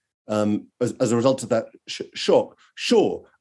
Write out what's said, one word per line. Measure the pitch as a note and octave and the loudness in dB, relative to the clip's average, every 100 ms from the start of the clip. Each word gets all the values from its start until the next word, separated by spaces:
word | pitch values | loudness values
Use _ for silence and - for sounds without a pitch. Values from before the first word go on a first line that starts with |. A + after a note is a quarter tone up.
| _ _ - | _ _ -4
um, | G#2+ G#2 G#2 - - | -2 0 -2 -4 -6
as, | B2 | -4
as | - A#2+ | -2 0
a | A#2 | 2
result | B2+ C3 | 2 0
of | G#2+ | 0
that | A2+ - - - | -2 -2 -10 -14
sh-, | - - | -12 -12
shock, | - - D3 - - _ | -6 2 2 2 -6 _
sure, | - - A#3 B2+ - - _ | -10 0 2 2 -2 -12 _